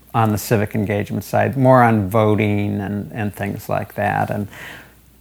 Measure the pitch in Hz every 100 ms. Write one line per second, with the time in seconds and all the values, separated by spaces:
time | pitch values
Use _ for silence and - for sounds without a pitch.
0 | _ 117 110 104 - 113 104 110 101 104
1 | - 110 - 110 107 131 131 131 120 110
2 | 95 113 107 104 107 104 101 101 98 101
3 | - 120 104 - 101 101 - 101 104 -
4 | 101 101 107 107 98 - - - - _
5 | _ _